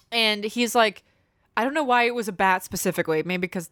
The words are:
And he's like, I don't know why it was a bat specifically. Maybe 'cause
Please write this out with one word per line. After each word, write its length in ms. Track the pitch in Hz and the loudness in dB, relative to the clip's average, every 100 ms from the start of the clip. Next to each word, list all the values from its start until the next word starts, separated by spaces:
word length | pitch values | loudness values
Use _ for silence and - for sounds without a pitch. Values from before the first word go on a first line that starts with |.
| - | -6
And 320 | 233 220 208 | 0 0 0
he's 280 | 208 240 233 | -4 -2 2
like, 280 | 240 214 - _ _ _ _ _ - | 4 2 0 _ _ _ _ _ -2
I 80 | |
don't 100 | 254 | -2
know 80 | 311 | 0
why 220 | 262 247 | 2 2
it 100 | 240 | 2
was 140 | 240 214 | -2 -4
a 40 | |
bat 300 | 175 190 185 | 0 2 2
specifically. 600 | - 185 190 175 160 156 | -2 -4 -2 -2 -2 -2
Maybe 240 | 160 180 185 | -2 -4 -4
'cause 200 | 185 165 | -8 -10